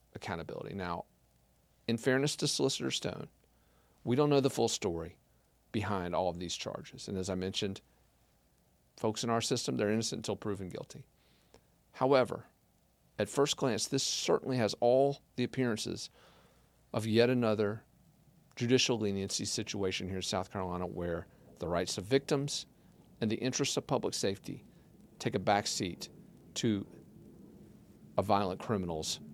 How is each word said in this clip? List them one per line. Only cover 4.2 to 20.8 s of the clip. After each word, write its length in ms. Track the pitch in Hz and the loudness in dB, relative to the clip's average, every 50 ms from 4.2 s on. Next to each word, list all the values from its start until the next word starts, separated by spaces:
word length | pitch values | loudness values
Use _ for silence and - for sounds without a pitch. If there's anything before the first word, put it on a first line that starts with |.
| 151 147 | 6 6
know 100 | 143 139 | 6 6
the 120 | 131 139 | 6 4
full 180 | - - 117 110 | 4 2 2 2
story 480 | - - - 98 85 82 82 85 - - _ _ _ _ _ _ _ _ _ _ | 2 0 0 -2 -2 -2 -4 -8 -12 -16 _ _ _ _ _ _ _ _ _ _
behind 420 | - 113 98 98 101 95 90 87 87 | -4 -2 -2 0 -2 -2 -2 0 0
all 160 | 85 92 90 | 0 0 0
of 80 | 85 | -2
these 180 | 87 90 85 - | -4 -6 -6 -6
charges. 520 | - - - - - 82 - - 127 - | -6 -6 -8 -8 -8 -10 -14 -16 -14 -8
And 100 | - 101 | -6 -4
as 140 | 95 92 98 | -4 -2 -2
I 40 | 95 | -2
mentioned, 460 | 92 92 95 98 - 107 98 95 - - _ _ _ _ _ _ _ _ _ _ _ _ _ _ _ _ _ _ _ _ _ _ | -2 -2 -2 -2 -2 -2 -2 -4 -6 -12 _ _ _ _ _ _ _ _ _ _ _ _ _ _ _ _ _ _ _ _ _ _
folks 280 | - - 110 107 - - | -4 -2 -2 -2 -2 0
in 80 | 117 | 0
our 100 | 117 113 | 0 2
system, 340 | 113 - 131 120 - - 131 | 2 0 0 -2 -2 -2 0
they're 140 | 123 110 104 | 2 2 2
innocent 300 | 107 113 113 - - - | 2 2 0 -2 -4 -6
until 160 | 110 - 101 | -4 -4 -6
proven 340 | 95 - 107 101 92 98 90 | -4 -4 -6 -6 -6 -6 -8
guilty. 340 | - - - - - - - _ _ _ _ _ _ _ _ _ - - _ _ _ _ _ _ - | -8 -10 -10 -12 -14 -18 -20 _ _ _ _ _ _ _ _ _ -20 -20 _ _ _ _ _ _ -4
However, 520 | - 131 131 139 131 123 - - - - - _ _ _ _ _ _ _ _ _ _ _ _ _ | 0 2 4 6 6 4 2 -2 -8 -12 -14 _ _ _ _ _ _ _ _ _ _ _ _ _
at 100 | - 107 | -4 -4
first 300 | - - 143 143 147 - | 0 2 2 2 2 2
glance, 300 | - 143 131 107 110 - | 0 0 0 0 0 0
this 160 | - - 135 - | 0 0 0 0
certainly 540 | - - - - - 170 - - - 131 | -2 -2 -2 0 2 2 2 2 0 0
has 180 | 127 113 101 - - | 2 2 2 2 2
all 400 | 120 120 123 131 139 139 139 - _ _ _ | 4 6 6 6 6 4 2 -2 _ _ _
the 80 | - 123 | -2 -2
appearances 680 | 117 - 135 127 120 110 110 - - 90 - - - _ - - - - - - - _ _ _ _ _ _ _ _ - | 0 0 0 0 2 0 0 -2 -4 -6 -6 -8 -12 _ -20 -20 -20 -20 -20 -20 -20 _ _ _ _ _ _ _ _ -4
of 140 | 117 107 | -2 0
yet 200 | 113 107 113 117 | 4 6 6 6
another 540 | 123 131 123 120 110 107 101 107 101 107 113 - _ _ _ _ - _ _ _ - - _ _ _ _ | 6 6 4 2 2 2 2 2 0 -2 -4 -10 _ _ _ _ -20 _ _ _ -20 -20 _ _ _ _
judicial 440 | - 123 117 127 127 - - 127 110 | -2 2 4 4 4 4 4 2 2
leniency 460 | 110 101 98 98 98 98 - - 110 | 0 0 0 -2 -2 -4 -4 -4 -4
situation 600 | - - - 107 - - 104 98 95 92 - 95 | -4 -4 -4 -4 -4 -4 -2 -2 -2 -2 -2 -4
here 100 | 92 95 | -4 -4
in 40 | 92 | -4
South 300 | 90 - - 95 92 - | -4 -2 -2 -2 -2 -4
Carolina 340 | - 101 92 90 90 90 | -4 -4 -4 -4 -2 -4